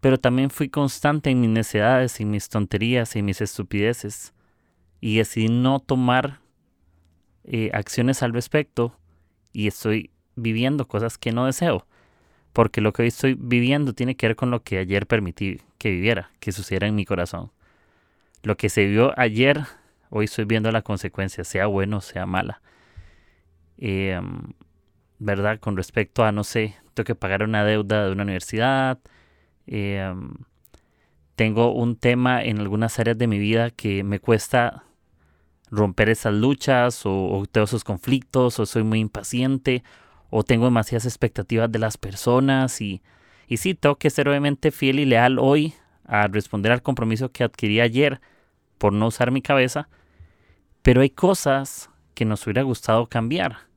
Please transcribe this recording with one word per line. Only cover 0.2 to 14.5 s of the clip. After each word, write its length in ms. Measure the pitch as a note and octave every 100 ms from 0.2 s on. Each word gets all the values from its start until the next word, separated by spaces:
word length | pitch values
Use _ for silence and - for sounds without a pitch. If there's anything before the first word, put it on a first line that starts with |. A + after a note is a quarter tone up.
| B2+ B2 C3+
fui 200 | - C#3+
constante 600 | - C#3 - D3 D3+ C#3+
en 120 | B2+
mis 100 | A#2
necedades, 680 | A2+ G#2+ G#2+ G#2+ C3 B2+ -
en 120 | G#2
mis 180 | G#2 -
tonterías, 640 | A2 G2 G2+ A2+ B2+ A2+ A2
en 100 | G2+
mis 140 | F#2
estupideces. 920 | G#2 - G2 G2+ G#2+ B2 G#2 - - _ _ _ _ _ _ _
Y 180 | A2+ A2
decidí 320 | G#2+ - A2
no 300 | A#2+ B2+ C3+
tomar, 600 | - C3 B2 B2 B2+ C3+ _ _ _ _ _ _ _ _ _ _
eh, 260 | - A#2 A2
acciones 520 | G#2 G#2 - B2 C3+
al 100 | B2
respecto 640 | A#2 - D3+ D3 - A#2+ _ _ _ _ _ _
y 140 | - G#2+
estoy 420 | - A2+ G#2+ - _ _ -
viviendo 520 | A2+ A2 B2+ D3 B2
cosas 320 | G#2 A2+ -
que 120 | -
no 140 | A2+ C3
deseo. 400 | C#3 E3+ G2 - _ _ _ _ _ _
Porque 300 | - A2 -
lo 120 | G#2+
que 100 | -
hoy 60 | A#2
estoy 260 | - C3+ B2+
viviendo 540 | B2 A#2+ B2 C#3+ C#3+
tiene 220 | A2 B2+ B2+
que 100 | A2+
ver 100 | A2+
con 140 |
lo 140 | B2+